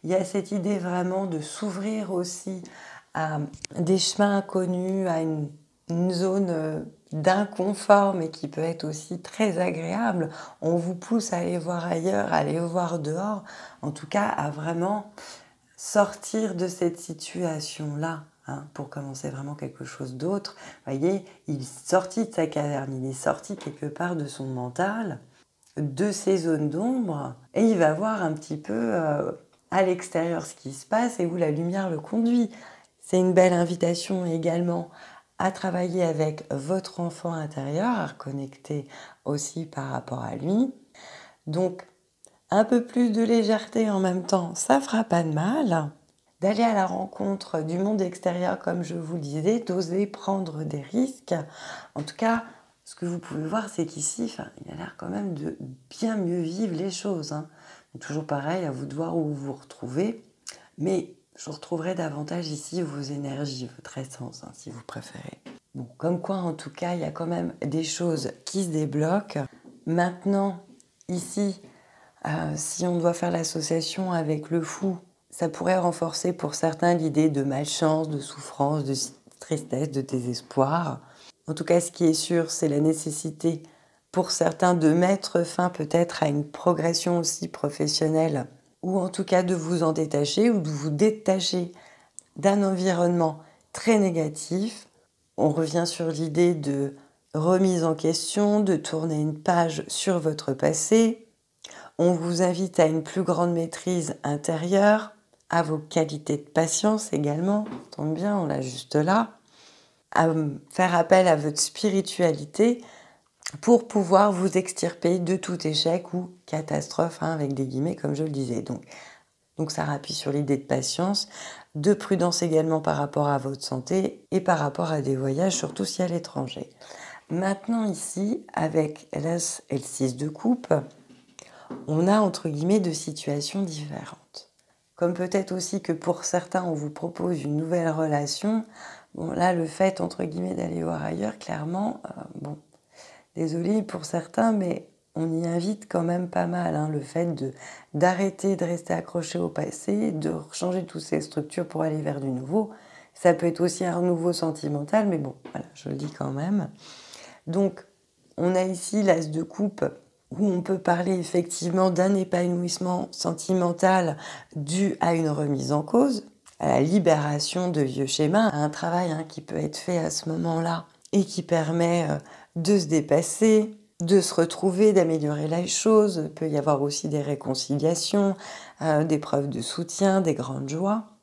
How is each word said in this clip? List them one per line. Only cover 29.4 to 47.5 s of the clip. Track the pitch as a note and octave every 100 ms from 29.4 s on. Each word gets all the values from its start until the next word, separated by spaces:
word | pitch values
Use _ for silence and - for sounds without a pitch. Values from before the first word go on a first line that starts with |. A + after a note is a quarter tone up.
| _ _ _
à | F3+
l'extérieur | F#3 F3+ - E3+ E3+ E3
ce | D#3+ -
qui | C3
se | C3+ -
passe | G#3+ A#3+ A#3+
et | F3
où | F3
la | D#3+
lumière | D3+ E3+ F#3+ F#3+
le | D#3+
conduit. | D3+ A3 A#3 A#3+ A3 - - - _ _
C'est | - F#3
une | F#3
belle | F3+ F#3
invitation | F3 F3 F3 E3+ E3+ - F#3+ F3
également | E3 E3 E3 F3 F3 E3+ - - - _ _
à | F#3+
travailler | F#3+ F#3+ F3+ F3+ F3+
avec | E3+ D3+ D#3 D#3 -
votre | C#3 D3 F#3+ F#3 -
enfant | E3+ D#3+ E3+
intérieur, | E3 D3+ D3 C3+ D3+ A3+
à | A3+ D3+
reconnecter | - C3+ C#3 C3+ - - D3 C#3 - - - -
aussi | D3 D3 E3 D#3+
par | D3 C3+
rapport | C3 - B2+
à | A2+
lui. | B2 D3 G#3 C4+ - _ - - - - _ -
Donc, | D#3+ F#3 F3+ - _ _ _ - _ _
un | G3
peu | A3 A#3+ A#3+
plus | A#3+ B3
de | G#3+
légèreté | A3+ A#3 G#3 A3 - A3+ A3
en | G3
même | F#3+ F3+
temps, | F3+ F#3+ F3
ça | F3 - C4+
fera | C4+ A3+
pas | A3 E3+
de | D#3+
mal, | D3+ F3+ D4 B3+ E3 D3 - _ _ _ _
d'aller | G3 G#3
à | A#3
la | G#3 F#3
rencontre | - F#3+ - G3+ G3 -